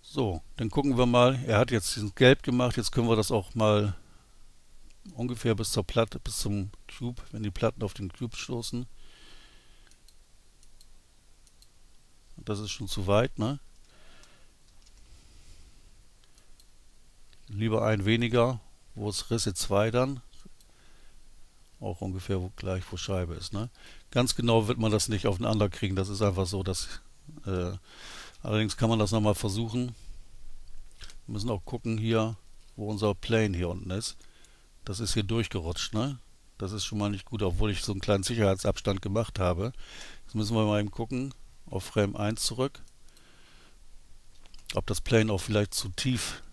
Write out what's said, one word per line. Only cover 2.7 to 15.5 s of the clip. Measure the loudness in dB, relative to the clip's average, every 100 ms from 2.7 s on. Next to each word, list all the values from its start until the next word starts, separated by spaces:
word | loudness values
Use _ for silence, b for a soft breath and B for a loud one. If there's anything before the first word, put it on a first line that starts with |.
| 2
Jetzt | 0
können | 2 4
wir | 4
das | 4
auch | 2 0 2
mal | 6 6 4 -2 b b b b -20 -20 -20 -20 -20 -20 -16
ungefähr | -8 -6 -2 0 2
bis | 2
zur | 0
Platte, | 2 2 2 -2
bis | -6 -4
zum | -2 -2 -4 -10 -18
Cube, | -8 -6 -6 -12
wenn | -6
die | -6
Platten | 0 0 0
auf | -6
den | -4 -10
Cube | -8 -8 -8
stoßen. | -6 -6 -4 -6 -8 B B B B B B B B B B B -20 -20 -20 -20 -20 -20 -20 -20 -20 -20 _ _ -20 -20 -20 -20 -20 -20 -20 -20 -20 -20 -20 -14
Das | -6 -6
ist | -6
schon | -8 -6
zu | -4 2
weit, | 4 2 0
ne? | -2 -2 -10 -20 b b b b b b b b -20 -20 -20 -20 -20 -20 -20 -20 -20